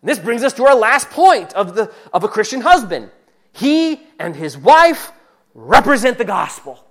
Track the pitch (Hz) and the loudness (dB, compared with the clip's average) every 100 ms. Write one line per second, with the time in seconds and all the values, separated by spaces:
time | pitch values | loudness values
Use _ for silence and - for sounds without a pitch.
0 | 156 277 170 233 262 - 262 269 220 269 | -6 -6 -4 -4 -4 2 2 4 2 0
1 | - - 370 294 170 185 190 185 214 - | -2 2 4 4 -2 -6 -6 -4 -8 -8
2 | - - 202 208 208 262 247 359 220 160 | -6 -4 -4 -4 -6 -4 2 2 2 -10
3 | 104 _ _ _ _ - 254 311 320 311 | -12 _ _ _ _ -6 0 0 0 -6
4 | _ _ 170 147 156 135 170 311 339 320 | _ _ -12 -10 -12 -4 4 6 4 2
5 | - _ _ _ _ _ 113 233 262 277 | -10 _ _ _ _ _ 2 2 4 0
6 | 247 240 226 190 - - - 127 _ | 0 -4 -6 -6 -8 -12 -18 -20 _